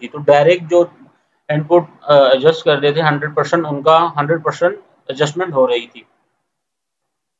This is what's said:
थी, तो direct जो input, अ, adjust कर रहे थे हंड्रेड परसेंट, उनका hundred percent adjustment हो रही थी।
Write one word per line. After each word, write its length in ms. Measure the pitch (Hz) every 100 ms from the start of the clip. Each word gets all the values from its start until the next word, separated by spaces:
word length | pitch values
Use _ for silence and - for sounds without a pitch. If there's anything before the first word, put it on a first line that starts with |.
थी, 60 | 120
तो 100 | 147
direct 460 | 147 143 156 180
जो 280 | 160 175 175 - - _ _ _ -
input, 380 | 151 151 175 170 _
अ, 120 | -
adjust 500 | 143 131 131 147 160
कर 140 | 170 143
रहे 140 | 143
थे 80 | 147
हंड्रेड 340 | 156 147 151
परसेंट, 320 | 151 143 170 156
उनका 320 | 143 147 160 170 151
hundred 240 | 143 165
percent 380 | 156 139 175 208 _ _ -
adjustment 440 | 135 147 175 180
हो 120 | 139 127
रही 200 | 120 117
थी। 200 | 117 _ _ _ _ _ _ _ _ _ _ _ _ _